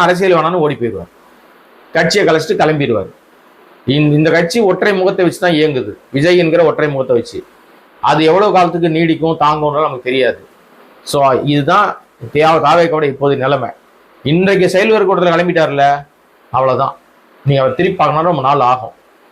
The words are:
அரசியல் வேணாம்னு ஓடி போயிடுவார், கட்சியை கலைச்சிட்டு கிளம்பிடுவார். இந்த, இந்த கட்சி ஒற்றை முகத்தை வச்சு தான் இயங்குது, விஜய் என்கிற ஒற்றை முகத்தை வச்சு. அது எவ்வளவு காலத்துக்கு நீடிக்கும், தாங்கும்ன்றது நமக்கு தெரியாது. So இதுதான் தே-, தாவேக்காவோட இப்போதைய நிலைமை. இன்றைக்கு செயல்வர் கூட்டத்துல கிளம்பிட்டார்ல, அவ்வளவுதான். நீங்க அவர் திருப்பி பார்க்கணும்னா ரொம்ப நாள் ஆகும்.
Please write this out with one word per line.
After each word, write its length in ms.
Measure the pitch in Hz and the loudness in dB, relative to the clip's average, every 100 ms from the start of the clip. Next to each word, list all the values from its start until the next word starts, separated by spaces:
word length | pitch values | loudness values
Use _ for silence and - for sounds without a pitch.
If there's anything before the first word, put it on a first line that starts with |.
| 175 | 2
அரசியல் 300 | 180 190 170 | 2 2 2
வேணாம்னு 260 | 156 180 151 | 2 0 -2
ஓடி 120 | 127 | -2
போயிடுவார், 320 | 117 95 - _ _ - - _ _ _ - | -6 -6 -14 _ _ -20 -20 _ _ _ -6
கட்சியை 300 | 160 175 196 165 | -2 0 2 2
கலைச்சிட்டு 340 | 160 156 - | 0 -2 0
கிளம்பிடுவார். 500 | 156 156 127 107 92 - _ _ _ _ - - - | 0 0 0 -2 -4 -16 _ _ _ _ -20 -12 -4
இந்த, 300 | 143 151 147 | 0 2 2
இந்த 160 | 156 | 2
கட்சி 280 | 160 170 233 | 2 0 0
ஒற்றை 340 | 196 180 208 | 0 0 0
முகத்தை 320 | 190 185 190 170 | 0 0 0 -2
வச்சு 140 | - | 0
தான் 180 | 180 151 | 0 2
இயங்குது, 340 | 156 131 104 95 _ | 0 -2 -6 -12 _
விஜய் 300 | 135 170 180 | -2 2 2
என்கிற 200 | 165 170 | 2 2
ஒற்றை 260 | 156 147 151 | 2 2 -4
முகத்தை 260 | 139 127 120 | -2 -2 -2
வச்சு. 240 | - - - _ _ - _ _ | -2 -12 -16 _ _ -20 _ _
அது 220 | 123 151 | -2 2
எவ்வளவு 300 | 160 185 214 | 2 2 2
காலத்துக்கு 360 | 185 175 170 165 | 2 2 0 -2
நீடிக்கும், 480 | 160 165 147 160 156 | 0 -2 0 -2 0
தாங்கும்ன்றது 480 | 147 151 151 143 151 | -2 0 -2 -2 -4
நமக்கு 220 | 131 127 | -4 -4
தெரியாது. 320 | 131 120 - - _ _ - - _ | 0 0 -2 -14 _ _ -20 -20 _
So 160 | - 143 135 123 | -6 0 0 0
இதுதான் 460 | 143 147 143 196 202 - _ _ 120 | 0 -2 0 0 0 -4 _ _ -6
தே-, 280 | 147 156 160 147 | 0 2 2 2
தாவேக்காவோட 400 | 170 165 151 147 | 2 2 0 -2
இப்போதைய 320 | 127 143 135 131 | -2 -2 -2 -2
நிலைமை. 240 | 139 117 - _ _ _ _ | -2 -4 -12 _ _ _ _
இன்றைக்கு 440 | 127 165 185 185 180 | -2 0 2 2 2
செயல்வர் 320 | 185 220 220 190 | 0 0 2 2
கூட்டத்துல 260 | 180 180 | 0 0
கிளம்பிட்டார்ல, 500 | 165 175 165 147 143 143 143 143 _ _ _ _ | 0 0 0 0 2 0 0 -6 _ _ _ _
அவ்வளவுதான். 420 | 127 131 123 135 - _ _ _ _ 139 | -2 0 0 -2 -6 _ _ _ _ -2
நீங்க 160 | 139 | 0
அவர் 120 | 131 147 | 0 0
திருப்பி 220 | 185 180 | -4 0
பார்க்கணும்னா 320 | 147 151 170 | 0 0 -2
ரொம்ப 100 | 151 | 0
நாள் 180 | 131 143 | 0 0
ஆகும். 360 | 123 127 - - _ _ _ | 2 0 -4 -18 _ _ _